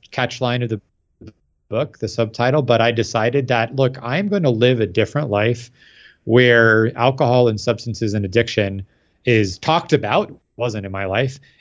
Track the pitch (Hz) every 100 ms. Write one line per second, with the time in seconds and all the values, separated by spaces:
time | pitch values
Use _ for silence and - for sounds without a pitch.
0 | - - 123 - 127 120 120 110 - _
1 | _ _ - - _ _ _ 107 143 -
2 | 110 - 110 113 123 151 120 117 113 117
3 | 107 113 117 139 123 120 113 139 131 131
4 | 117 151 202 202 147 110 123 123 101 98
5 | 104 147 143 101 113 117 - _ _ -
6 | - _ - 120 123 117 113 110 110 -
7 | 123 135 127 123 120 107 - 113 117 107
8 | 110 104 98 110 117 - 98 98 98 _
9 | _ _ - 110 98 90 - 165 165 147
10 | 107 160 208 - _ - 120 104 98 95
11 | 95 101 131 - _ _